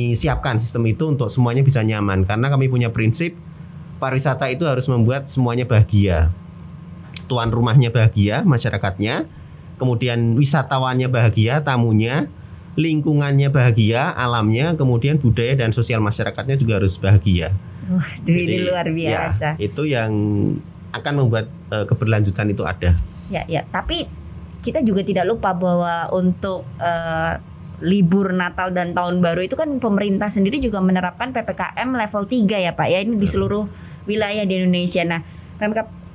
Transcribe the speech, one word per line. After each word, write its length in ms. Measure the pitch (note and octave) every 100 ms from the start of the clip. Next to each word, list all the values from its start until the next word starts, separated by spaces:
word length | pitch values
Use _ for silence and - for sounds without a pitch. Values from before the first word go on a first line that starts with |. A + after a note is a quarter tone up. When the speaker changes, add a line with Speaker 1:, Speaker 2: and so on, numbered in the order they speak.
| A#2+
Speaker 1:
siapkan 420 | A#2 D3 B2 C#3 C3
sistem 220 | A#2 A#2+ A#2
itu 180 | G#2+ D#3+
untuk 200 | C3+ A2
semuanya 320 | C3 A#2+ B2 C3+
bisa 160 | C3
nyaman, 480 | G#2+ G#2+ G2+ F#2+ F#2+
karena 160 | G#2+ C3+
kami 200 | C#3 C3+
punya 240 | B2 A#2+
prinsip 400 | A#2 A2+ - E3+ - - - - - - -
pariwisata 480 | C3+ C3 C#3+ C3+ C#3
itu 160 | C3 E3
harus 240 | B2+ C3
membuat 400 | B2 A2+ C3+ C#3
semuanya 400 | C3+ B2 A#2+ A#2+
bahagia. 640 | A2 G#2+ G#2 G2 E2 E2 F2+ - - - - - - - - -
Tuan 240 | B2 A2+
rumahnya 400 | A2+ A#2+ B2+ A#2+
bahagia, 480 | A#2 A2 - G2+ A#2
masyarakatnya, 880 | F#3+ B2 A#2 G#2 G2+ F#2 G#2 D3+ D#4+ - - - - -
kemudian 560 | C3 A#2 B2 A#2+ A#2
wisatawannya 720 | A2+ C#3+ D#3 C#3 C3 C3 B2+ B2+
bahagia, 560 | B2 A2+ G#2+ A2 C#3+
tamunya, 640 | D3 B2+ A#2 A2 A2+ C#3 - - - - - -
lingkungannya 720 | E3 D#3 D3+ D3 C#3+ C#3 C#3+
bahagia, 560 | C#3 B2 A2+ G#2+ A#2 D#3+
alamnya, 640 | - B2 A#2+ G#2+ A2+ D#3
kemudian 480 | D#3+ C#3 A#2+ C#3 D3+
budaya 320 | A#2+ A#2+ A#2+
dan 160 | C3+ A2+
sosial 320 | G#2+ A#2 A2+
masyarakatnya 560 | G#2+ - G2+ - C3+ C3+
juga 240 | A2+ G#2
harus 160 | G2 F2+
bahagia. 560 | F#2+ G2+ G#2 F2 E2 F#2+ - - F#3
Speaker 2:
Waduh, 480 | F3+ C#3+ - -
ini 80 | E3+ E3+ F3+
Speaker 1:
Jadi, 80 | F3+
Speaker 2:
luar 140 | - E3+
Speaker 1:
ya, 60 | D#3+ D#3+ G2 D#2+
Speaker 2:
biasa. 180 | F#2+ D3+ D#3
Speaker 1:
itu 240 | G3+ - D3+
yang 260 | B2+ A2 G#2+ G#2 G2+ G#2 - - - - -
akan 160 | D3
membuat, 320 | C#3+ B2+ A2 A2 - -
eh, 160 | G#2+ G2+
keberlanjutan 640 | A2+ A2 G#2+ G2+ F#2 G#2
itu 160 | G2 F2
ada. 320 | F2 F2 E2+ - - -
Speaker 2:
Ya, 160 | F3+ F3
ya. 240 | E3+ -
Tapi 400 | F#3 - E4 - - - - - - -
kita 160 | D#4
juga 240 | A#3 G3 F#3
tidak 240 | F#3+ F3+
lupa 240 | A3+ G#3+
bahwa 560 | F3+ F3+ F3 F3 E3+ E3
untuk, 560 | F#3 F3+ F3 G3 F#3 B2+ -
eh, 560 | E3+ E3+ E3 D#3+ E3 E3 - - - -
libur 480 | D#3+ G3+ E3+ F#3+ F#3+
Natal 360 | F3+ F3+ - F#3
dan 220 | F3+ F3
Tahun 260 | F3 F3 F3+
Baru 220 | F3 E3+
itu 160 | F#3 C4+
kan 240 | D#4 C4+
pemerintah 480 | A#3+ G3+ G#3 G3 G#3
sendiri 320 | G#3 G3 D4+
juga 160 | B3+ G3+
menerapkan 540 | F#3 F#3 F3+ - B3
P 80 | B3
P 120 | A3 F3+
K 160 | F3+ -
M 220 | A#3+ B3+
level 320 | G#3 G#3 G3+
tiga, 260 | B3+ G3+ G#3
ya, 220 | F3 D#3+
Pak, 100 | D3+
ya, 140 | F3+
ini 160 | G#3 A3+
di 80 | G3
Speaker 1:
Betul. 80 | G3
Speaker 2:
seluruh 280 | F#3+ G3+ G3+ - - - -
wilayah 400 | G#3+ G#3 G#3+ G3+
di 160 | F#3+
Indonesia. 400 | F#3 F3+ F3 F3+
Nah, 240 | E3+ E3 - - - -
Pemkab 320 | G#3+ A3 A3 - -